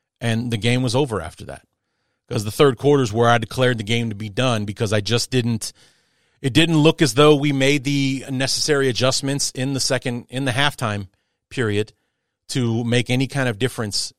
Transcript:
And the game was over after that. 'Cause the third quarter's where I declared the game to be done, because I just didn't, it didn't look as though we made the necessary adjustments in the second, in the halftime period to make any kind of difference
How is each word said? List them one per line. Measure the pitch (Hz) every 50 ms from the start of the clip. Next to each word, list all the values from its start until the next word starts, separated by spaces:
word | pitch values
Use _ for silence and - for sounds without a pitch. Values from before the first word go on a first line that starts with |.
| _ _ _ _
And | - 117 113 113 120 123
the | 113 113
game | 92 120 120 127 127
was | 127 104
over | 131 151 135 110 95
after | 80 80 - - -
that. | - 69 - - _ _ _ _ _ _ _ _ _ _ _ _ _
'Cause | 123 120 104
the | 107
third | - - 151 139 127 -
quarter's | - 139 147 143 131 104
where | 101 113 120 117
I | 117 117
declared | 110 - - 131 131 123 127 110
the | 107
game | 101 117 117 117 117
to | 107
be | 101 110 107
done, | 95 110 127 131 120 110 104
because | 101 104 - 117 104 107
I | 107
just | 101 98 113 117 - -
didn't, | - 127 120 120 117 110 - - - _ _ _ _ _ _ _ _ _ _ _ _ _
it | - 139 117
didn't | 151 165 170 165 156
look | 147 160 160 -
as | 170 135 -
though | 135 147 151 156
we | 143 139 151
made | 143 135 135 135 143 147 120
the | 143 143 139 139 135 135 135 - -
necessary | 135 127 135 131 - - - - 151 139 135 131
adjustments | 117 95 127 127 131 - - 135 139 139 - -
in | - - 127 135 139
the | 131
second, | - - 135 123 - 131 120 120 - -
in | - 127 139
the | 135
halftime | 113 127 143 147 - - 131 110 104 101 101 92 _ _ _ _ _ _ _ _
period | - - - 107 104 101 107 - _ _ _ _ _ _ _ _ _ _ _ -
to | - 131 123 117 113 113 120
make | 117 117 123 123 -
any | 127 127 135 120
kind | - 139 131 123
of | 117 101
difference | 120 127 - - 117 104 98 - - - -